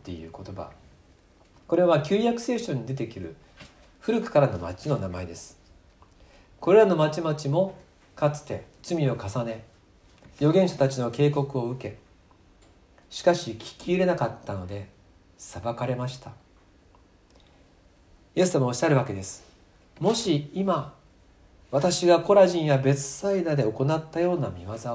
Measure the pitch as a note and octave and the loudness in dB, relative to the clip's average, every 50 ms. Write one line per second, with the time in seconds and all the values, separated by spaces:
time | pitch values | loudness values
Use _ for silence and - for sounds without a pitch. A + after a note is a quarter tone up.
0 | - F#2+ F2 D#2+ D#2+ E2 - - F#2+ - F#2+ F#2 E2 C#2+ - - - - - _ | -12 -12 -12 -12 -12 -16 -16 -16 -16 -14 -12 -12 -14 -14 -16 -20 -20 -20 -20 _
1 | _ _ _ _ _ _ _ _ _ _ _ - _ - E3+ E3 F3+ E3+ E3 D3 | _ _ _ _ _ _ _ _ _ _ _ -16 _ -2 2 2 4 4 4 4
2 | C#3+ - G3 G#3+ A#3 A#3 A#3 A#3 - - A#3+ A3+ - - D3 B2 A2 A#2+ C3 C3+ | 2 0 0 2 2 0 0 -2 -4 -4 -4 -4 -4 -4 -6 -6 -6 -6 -6 -6
3 | - A2 - F#2+ F2+ D#2+ - - _ _ - - - - - _ - _ _ _ | -6 -8 -8 -12 -12 -12 -14 -16 _ _ -20 -20 -20 -20 -20 _ -20 _ _ _
4 | - - A#3 A3 - - - D3+ C#3 A#2 G2 F2 E2+ E2+ F#2 - - D3+ C3+ G#2+ | -4 -2 -2 -2 -2 2 2 4 4 4 0 -4 -8 -8 -10 -8 -4 -4 -4 -4
5 | F#2+ F#2 F2 F2 F#2 E2+ E2+ - - - - _ _ _ - - _ _ _ _ | -4 -6 -8 -8 -10 -10 -12 -14 -16 -18 -20 _ _ _ -20 -20 _ _ _ _
6 | - _ _ _ - _ - - - _ _ - - E3+ F#3+ A3 A3 G3 F3 D#3 | -20 _ _ _ -20 _ -20 -20 -20 _ _ -6 2 6 8 8 8 6 6 2
7 | D#3 D3+ C#3 F3 E3 D#3+ D3 - - C#3 C#3+ F3 F#3+ G3 - - - _ _ _ | 2 2 0 -2 -2 -2 -4 -4 -2 0 2 2 0 0 -2 -14 -20 _ _ _
8 | _ _ - - D3+ D3 D3 - - - G#2+ - - - _ - - - F3 D#3+ | _ _ -6 -2 -2 -2 -2 -2 -10 -12 -12 -12 -12 -16 _ -16 -8 -4 -2 0
9 | D3 C3 - - F#2+ G2 - B2+ A#2 A#2 A2+ A2 - - _ _ _ _ _ _ | 0 0 0 -2 -6 -6 -6 -6 -6 -6 -8 -10 -14 -20 _ _ _ _ _ _
10 | _ _ _ - - - - - C#3+ D3+ E3 F#3+ F#3 F3+ F3+ - C#3 C3+ C3+ C3 | _ _ _ -20 -20 -16 -6 0 2 4 6 6 4 4 2 0 0 0 0 -2
11 | A#2+ A#2 - - D3 D3 D3 C#3+ C3+ C3+ - B2+ A#2 A#2 C3 C3+ - G2+ - - | -4 -4 0 2 2 2 2 0 -2 -2 -2 -4 -4 -4 -6 -8 -10 -12 -12 -14
12 | _ _ _ _ _ _ _ _ _ _ _ _ _ _ _ _ _ _ _ _ | _ _ _ _ _ _ _ _ _ _ _ _ _ _ _ _ _ _ _ _
13 | _ - - - - F3+ F3 - - A#2 G#2 - - - - - - - F3+ F#3 | _ -16 -8 0 2 2 2 2 -2 -10 -12 -12 -14 -18 -18 -10 -4 -2 0 0
14 | F#3 F3+ D#3+ - B2 A2 - - - A2+ G2+ F#2+ F2+ F2+ G2+ G2+ G2 - _ _ | 2 0 0 0 -2 -6 -6 -10 -12 -10 -10 -8 -8 -10 -10 -12 -12 -14 _ _
15 | _ _ _ _ _ _ _ - - - - G2+ F#2 A#2 A#2 - B2+ B2+ C3 B2 | _ _ _ _ _ _ _ -20 -18 -16 -14 -8 -8 -8 -6 -4 -4 -4 -4 -4
16 | B2+ C3 - - - - - - _ _ _ _ _ _ _ _ _ _ _ _ | -4 -8 -8 -10 -16 -18 -20 -20 _ _ _ _ _ _ _ _ _ _ _ _
17 | _ _ _ _ _ _ _ _ _ _ _ _ _ _ _ _ _ _ _ _ | _ _ _ _ _ _ _ _ _ _ _ _ _ _ _ _ _ _ _ _
18 | _ _ _ _ _ _ - E3+ F3+ F3+ - D3 B2+ B2 B2 - D#3+ D#3+ D3 C3 | _ _ _ _ _ _ 0 0 2 2 2 0 0 0 0 0 2 2 4 2
19 | A#2 - G2+ F#2+ F#2 - - - - - - _ _ _ _ _ _ _ _ - | 2 0 -6 -8 -8 -10 -12 -14 -18 -20 -20 _ _ _ _ _ _ _ _ -2
20 | D3+ G3+ A3+ A3+ - G3+ D3+ D3 - - - F#3+ G3 F#3+ F3 D3 C3+ - - _ | 0 2 2 2 0 0 0 0 -2 -4 -6 -4 -2 0 -2 -2 -4 -8 -14 _
21 | _ _ _ _ _ _ _ _ - - _ _ - - - C#3 E3 F3+ F3 - | _ _ _ _ _ _ _ _ -20 -20 _ _ -10 -2 -2 2 2 2 2 2
22 | F3+ E3+ E3+ E3 E3 - G3+ G3+ F#3+ F3 F3 E3+ D#3 D3+ C#3 C3 C3 C3+ C#3 C#3 | 6 6 6 6 6 6 8 8 8 8 6 2 2 2 2 4 4 2 2 2
23 | - - - - - G3 G3 F#3+ E3+ E3 D3+ C#3+ A#2 G#2+ G#2+ - C3 C#3+ D#3+ D#3+ | -2 -6 -8 -4 -2 -2 0 0 0 0 0 0 0 0 0 0 0 0 0 -2
24 | D#3+ - - E3 F3 F3+ F3+ D#3 B2+ G2+ F2+ F2+ E2+ F#2+ A2+ A#2 - A#2+ | -2 -4 -2 0 0 0 0 0 -2 -4 -6 -10 -12 -12 -12 -10 -8 -8